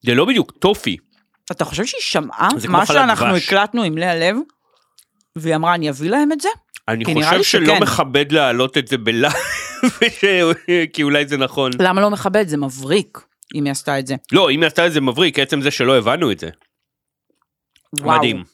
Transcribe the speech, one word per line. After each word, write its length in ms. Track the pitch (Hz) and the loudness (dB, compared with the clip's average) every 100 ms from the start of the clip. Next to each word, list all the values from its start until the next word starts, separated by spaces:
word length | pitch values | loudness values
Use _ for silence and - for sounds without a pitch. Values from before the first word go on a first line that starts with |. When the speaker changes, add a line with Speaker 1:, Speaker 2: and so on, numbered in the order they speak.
Speaker 1:
זה 120 | 123 | 2
לא 100 | 120 | 2
בדיוק 280 | 185 240 - _ | 2 2 -2 _
טופי. 380 | 185 214 123 85 _ _ _ _ - | 0 0 -4 -8 _ _ _ _ -16
Speaker 2:
אתה 120 | 180 | -8
חושב 200 | 156 - | -6 -4
שהיא 160 | 240 523 | -6 -6
שמעה 460 | - 165 151 - 180 269 | -4 -4 -4 -2 0 0
Speaker 1:
זה 100 | 202 | 0
כמו 80 | 175 | 2
Speaker 2:
מה 80 | 208 | 4
Speaker 1:
חלת 100 | - | 2
Speaker 2:
שאנחנו 300 | 262 214 - | 2 2 2
Speaker 1:
דבש. 160 | 180 - | 0 2
Speaker 2:
הקלטנו 360 | 196 208 240 | 0 0 -2
עם 160 | 196 156 | -2 -2
לאה 160 | 180 | -2
לב, 220 | 165 170 220 311 _ _ _ _ _ _ _ _ 165 | 0 0 0 -6 _ _ _ _ _ _ _ _ -8
והיא 180 | 160 | -2
אמרה, 200 | 156 165 | 0 0
"אני 160 | 175 151 | 0 -2
אביא 200 | 135 160 | -4 -2
להם 220 | 254 294 | 0 0
את 80 | 311 | 0
זה"? 80 | 370 453 _ - - | -4 -6 _ -14 -6
Speaker 1:
אני 160 | 113 | -4
Speaker 2:
כי 100 | 113 | 0
נראה 120 | 151 156 | 0 2
Speaker 1:
חושב 120 | 185 | 2
Speaker 2:
לי 60 | |
Speaker 1:
שלא 220 | 202 214 156 | 2 2 4
Speaker 2:
שכן. 80 | 202 | 4
Speaker 1:
מכבד 500 | 202 - 143 131 143 | 2 0 0 0 2
להעלות 460 | 156 139 120 131 151 | 2 2 2 0 -2
את 100 | 123 | -2
זה 100 | 131 | -2
בלייב, 340 | 107 117 139 508 - - - - 247 - 233 | 0 2 2 0 -6 -8 -10 -2 -2 0 -2
<laughs> 800 | - 202 185 170 170 - 175 160 | 0 0 2 2 0 0 0 0
כי 100 | - | -2
אולי 260 | 147 147 143 | 0 0 0
זה 80 | 143 | -2
נכון. 340 | 131 - 131 123 | -2 -2 -2 0
Speaker 2:
למה 220 | 185 185 | 2 2
לא 100 | 208 | 0
מכבד? 380 | 208 202 202 196 | 0 -2 0 0
זה 80 | 147 | -2
מבריק, 600 | 139 127 135 190 - - _ _ _ | -4 -8 -2 -2 -2 -14 _ _ _
אם 100 | 151 | -6
היא 80 | 143 | -4
עשתה 260 | 139 - 139 | -4 -4 -4
את 80 | 131 | -4
זה. 80 | 135 - | -10 0
Speaker 1:
לא, 180 | 180 175 | 2 4
אם 100 | 143 | 2
היא 60 | 165 | 2
עשתה 200 | 156 175 | 2 0
את 60 | |
זה 80 | 151 | 2
מבריק, 380 | 135 120 175 - | 0 2 0 2
עצם 220 | 139 147 | -2 0
זה 100 | 139 | -2
שלא 280 | - 123 131 | 0 2 4
הבנו 320 | 110 147 147 | 2 0 0
את 80 | 92 | -2
זה. 80 | 80 - _ _ _ _ _ _ _ _ _ _ _ _ _ 143 | -8 -14 _ _ _ _ _ _ _ _ _ _ _ _ _ -8
Speaker 2:
וואו. 180 | 147 156 | 0 2
Speaker 1:
מדהים. 260 | 127 98 87 | 2 -2 -10